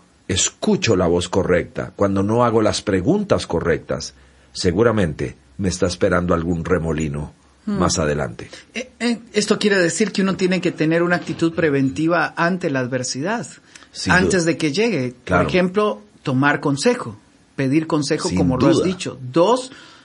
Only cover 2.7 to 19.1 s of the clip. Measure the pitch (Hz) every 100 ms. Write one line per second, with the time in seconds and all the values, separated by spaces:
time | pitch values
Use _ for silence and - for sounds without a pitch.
2.7 | 92 - 95 92 202 202 95 - 82 85
3.7 | 73 - - - - - _ _ - 95
4.7 | 85 117 110 85 71 65 - _ - 98
5.7 | - 90 - 101 87 87 85 82 85 80
6.7 | 78 80 78 78 71 76 - _ _ -
7.7 | 202 87 90 76 73 65 57 - - -
8.7 | 226 - - 240 233 - 208 208 202 208
9.7 | 196 170 160 214 - 190 185 185 185 175
10.7 | - 156 165 175 175 - 160 165 165 165
11.7 | 139 135 135 160 170 147 - 170 180 175
12.7 | 135 123 131 123 127 165 233 143 - _
13.7 | - - - - 175 185 185 165 160 156
14.7 | 156 233 165 127 - - 90 147 180 180
15.7 | 190 208 - - _ - 127 143 139 147
16.7 | 139 240 240 117 101 _ _ _ - 135
17.7 | 151 156 160 139 156 180 92 127 127 139
18.7 | - 180 180 139